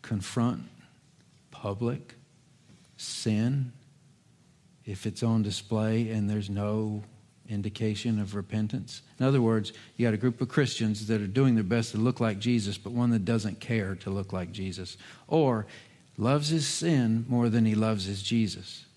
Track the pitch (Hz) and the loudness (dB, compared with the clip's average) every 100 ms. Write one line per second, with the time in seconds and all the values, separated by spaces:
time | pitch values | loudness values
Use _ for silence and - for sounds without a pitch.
0 | - 104 92 - 120 82 - - - _ | -4 -6 -2 0 0 -2 -10 -20 -20 _
1 | _ _ _ _ _ - 104 101 117 - | _ _ _ _ _ -10 -6 -2 -2 -4
2 | - - _ _ _ _ _ - - - | -10 -20 _ _ _ _ _ -20 -20 -16
3 | - - 117 107 117 139 127 - - _ | -12 -6 0 2 2 0 -2 -8 -20 _
4 | _ _ _ _ _ _ _ _ - 95 | _ _ _ _ _ _ _ _ -12 -6
5 | 110 92 117 113 104 98 - 110 110 110 | -6 -2 2 2 2 -4 -2 0 2 0
6 | 113 110 101 107 98 98 104 107 107 104 | 0 0 0 0 -2 -2 0 0 -2 -4
7 | 104 - _ _ - 104 101 101 110 104 | -8 -20 _ _ -8 -4 -4 -2 -2 0
8 | 120 107 98 101 - 107 104 131 - - | 0 0 -2 -6 -4 -2 -2 -4 -6 -16
9 | _ - 131 139 113 110 104 - - - | _ 0 4 4 4 2 0 -12 -16 0
10 | 120 107 123 117 120 - 135 - 110 104 | 2 4 0 0 0 2 2 0 0 0
11 | 107 110 101 113 139 113 95 117 113 107 | 0 -2 0 4 4 4 4 0 0 0
12 | 117 127 117 101 117 120 101 95 101 120 | 0 2 -2 0 0 2 0 -6 -4 0
13 | 120 113 95 113 101 90 - 113 95 95 | 2 2 2 0 0 -8 -2 -2 -2 -6
14 | - 98 98 92 87 101 95 90 90 - | -4 -4 -4 -6 -6 -6 -8 -8 -12 -14
15 | - - - 160 139 113 104 - - - | -20 -20 0 2 4 2 -2 -14 -20 -20
16 | _ - 113 147 147 160 139 - 160 143 | _ -2 2 2 2 0 0 -2 2 4
17 | 117 113 120 123 120 117 110 107 110 107 | 4 0 0 2 4 4 4 4 2 0
18 | 98 98 - 117 107 - - - - | -2 -6 0 0 0 -2 -14 -18 -20